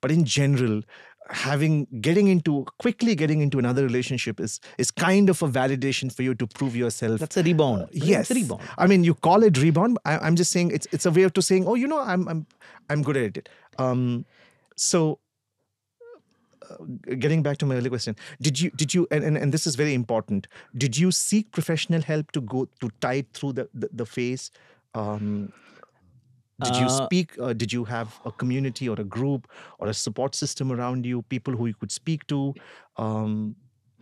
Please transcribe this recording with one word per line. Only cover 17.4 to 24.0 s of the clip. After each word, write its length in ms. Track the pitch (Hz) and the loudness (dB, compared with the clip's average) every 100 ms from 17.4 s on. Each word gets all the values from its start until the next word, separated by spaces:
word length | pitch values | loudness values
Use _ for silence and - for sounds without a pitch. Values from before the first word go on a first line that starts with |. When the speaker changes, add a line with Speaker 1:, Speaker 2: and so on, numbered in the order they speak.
Speaker 1:
back 140 | 147 143 | 0 0
to 60 | 143 | 0
my 100 | 127 | 0
earlier 140 | 123 | -2
question, 260 | 120 - 107 - - | -4 -6 -8 -12 -4
did 180 | 151 135 | -2 0
you, 100 | 175 | -2
did 220 | - 147 | -2 0
you, 140 | 180 - | 0 2
and, 120 | 151 | 0
and, 140 | 156 151 | 0 0
and 160 | 143 | 0
this 120 | 151 165 | 0 -2
is 100 | 123 | 0
very 180 | 151 | 0
important, 540 | 127 117 113 - 98 - - - 123 | 0 0 -2 0 -4 -4 -16 -12 -4
did 220 | 139 127 | -2 2
you 140 | 185 | 2
seek 400 | - - 214 - | 2 0 0 0
professional 500 | - 165 160 - 165 | -4 -2 -2 0 0
help 300 | 156 151 151 | 0 -2 -2
to 80 | 147 | -6
go, 260 | 110 127 131 - | -4 -4 -6 -6
to 80 | 120 - | -10 -4
tide 320 | 131 135 135 | -4 -2 -4
through 200 | - 139 | -8 -6
the, 160 | 131 123 | -6 -8
the, 160 | 120 107 | -8 -8
the 120 | 117 | -6